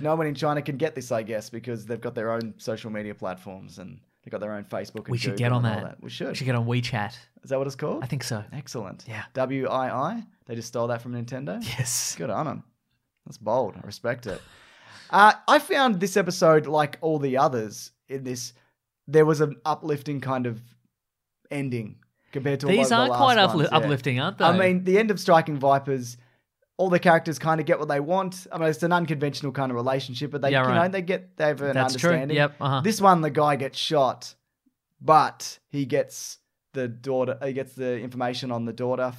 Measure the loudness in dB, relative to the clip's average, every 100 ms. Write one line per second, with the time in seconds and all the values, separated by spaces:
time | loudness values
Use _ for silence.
0 | -2 0 -2 -2 -2 -2 -4 -4 -4 -4
1 | -4 -4 -4 -8 -8 -12 -8 -8 -8 -8
2 | -8 -6 -4 -4 -6 -10 -8 -8 -8 -8
3 | -8 -8 -8 -10 -12 -16 -16 -18 -18 -20
4 | _ _ -12 -8 -8 -8 -8 -8 -8 -10
5 | -6 -4 -4 -2 0 2 0 -2 -6 -12
6 | -14 -10 -8 -6 -2 -2 0 -2 -2 -4
7 | -6 -10 _ _ -4 -2 -2 -4 -6 -4
8 | -6 -6 -6 -8 -8 -14 -12 -10 -10 -14
9 | -14 -12 -8 -4 -2 -2 -2 -2 -2 -2
10 | -4 -6 -12 _ -12 -10 -6 -4 -2 -4
11 | -6 -8 -8 -8 -8 -8 -8 -6 -4 -4
12 | -4 -6 -6 -4 -4 -8 -14 _ _ _
13 | _ _ -20 -10 -2 0 0 -6 -16 -8
14 | -6 -4 -6 -10 -12 -20 -20 -20 -20 -20
15 | 0 8 8 8 4 4 4 2 2 2
16 | 0 0 0 4 6 6 4 0 0 -2
17 | -2 0 0 2 2 2 -6 -10 -18 _
18 | -12 -8 -8 -8 -10 _ _ _ _ _
19 | 2 6 6 4 2 -2 -4 -4 -2 -4
20 | -4 -6 -4 -2 -2 -6 -14 _ _ _
21 | _ _ _ _ -10 -6 -4 -6 -8 -14
22 | _ _ _ -6 -2 -2 2 2 4 2
23 | 2 4 4 6 4 4 2 2 2 0
24 | 0 -2 -2 2 4 6 4 4 4 4
25 | 4 0 6 6 6 0 4 4 2 -4
26 | -6 -14 _ _ _ _ _ -2 2 4
27 | 6 4 4 -4 0 0 2 0 0 -2
28 | 0 -2 -2 -8 -10 -2 0 0 2 2
29 | 0 -2 -2 -4 -6 -4 -4 -2 -2 -2
30 | -4 -8 -6 -2 0 2 4 4 2 0
31 | -2 -4 -4 -2 -2 0 0 0 0 0
32 | 2 2 0 2 0 0 -2 0 0 4
33 | 6 6 2 2 2 2 -4 -6 0 2
34 | 2 0 -12 -20 _ _ _ _ _ _
35 | 6 6 6 -2 -14 -16 _ -6 0 0
36 | 0 -6 -16 -18 _ _ _ -6 -6 -6
37 | -4 -2 0 -4 -6 -6 -8 -6 -4 -4
38 | -6 -4 -4 -4 -6 -6 -6 -4 -4 -2
39 | -4